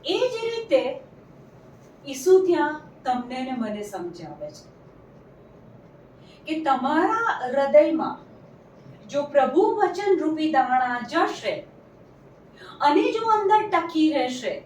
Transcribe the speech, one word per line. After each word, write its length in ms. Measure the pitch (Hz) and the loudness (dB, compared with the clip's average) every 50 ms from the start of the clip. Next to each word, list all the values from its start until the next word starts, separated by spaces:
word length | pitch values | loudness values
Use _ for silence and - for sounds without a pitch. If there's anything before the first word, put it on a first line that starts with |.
| _ 285 370 | _ -4 -2
એ 40 | - 494 494 466 | -2 -2 -2 -2
જ 20 | 453 453 | -4 -6
રીતે 380 | 466 466 453 453 - 330 254 - 269 - - - - - - - - - - - - - - - - - - - - - - - 285 | -6 -6 -6 -4 0 0 0 0 -2 -8 -10 -14 -20 -20 -20 -20 -20 -20 -20 -20 -20 -20 -20 -20 -20 -20 -20 -20 -20 -20 -20 -14 -14
ઈસુ 240 | 269 - - 359 370 381 370 | -12 -6 2 4 4 4 6
ત્યાં 320 | 349 339 302 - 302 302 302 - - - - - 262 | 2 0 0 0 -2 -4 -8 -14 -20 -20 -12 -6 -4
તમને 320 | 247 240 240 247 247 247 262 262 | -4 -4 -4 -8 -8 -8 -8 -8
ને 80 | 262 226 226 | -6 -6 -6
મને 200 | 214 208 208 202 - | -8 -8 -10 -10 -12
સમજાવે 640 | - 180 175 175 165 - 165 147 - - - - - - | -12 -10 -12 -12 -12 -14 -16 -16 -14 -14 -14 -16 -16 -18
છે 60 | - - - - - - - - - - - - - - - - - - - - - - - - - - - - - - - - - - - - - | -20 -20 -20 -20 -20 -20 -20 -20 -20 -20 -20 -20 -20 -20 -20 -20 -20 -20 -20 -20 -20 -20 -20 -20 -20 -20 -20 -20 -20 -20 -20 -20 -20 -20 -20 -20 -10
કે 100 | - 320 311 311 285 | -8 -6 -4 0 0
તમારા 640 | 269 254 247 277 302 311 359 381 427 453 466 427 - - | -2 0 0 0 0 2 2 2 0 0 0 -2 -2 -4
હૃદયમાં 760 | 254 247 233 277 277 262 226 302 311 330 320 311 - - - - - - - - - - - - - - - - - - - - - - - | -4 -4 0 0 0 6 8 8 8 8 2 0 -2 -4 -6 -10 -16 -20 -20 -20 -20 -20 -20 -20 -20 -20 -20 -20 -20 -20 -20 -20 -18 -6 -4
જો 100 | 285 285 285 - | -4 -4 2 2
પ્રભુ 320 | 285 262 220 254 320 415 440 - 415 | 2 2 4 4 4 4 4 2 2
વચન 320 | 403 349 349 - 415 403 370 311 302 | 0 0 0 -2 0 2 2 2 2
રૂપી 260 | 311 311 311 311 311 277 | -2 -2 0 -2 0 2
દાણા 460 | 262 254 247 254 254 254 247 247 240 226 - 277 | 2 2 2 2 0 0 0 -2 -4 -6 -4 0
જશે 380 | 330 381 427 415 - - 208 - - - - - - - - - - - - - - - - - - - - - - - - - - - 294 | 0 0 0 -2 -6 -6 -6 -6 -6 -10 -16 -20 -20 -20 -20 -20 -20 -20 -20 -20 -20 -20 -20 -20 -20 -20 -20 -20 -20 -20 -20 -10 0 0 2
અને 140 | 294 339 - 494 453 453 | 4 4 2 2 0 -2
જો 60 | 453 453 427 | 0 0 0
અંદર 260 | 427 403 392 427 427 427 403 381 | 2 4 4 4 2 2 2 -2
ટકી 320 | 339 330 330 - 320 311 311 285 | -2 -2 -2 0 2 2 2 2
રહેશે 400 | 277 254 254 254 - 220 202 - - - | 0 -2 -2 -4 -6 -6 -6 -6 -8 -12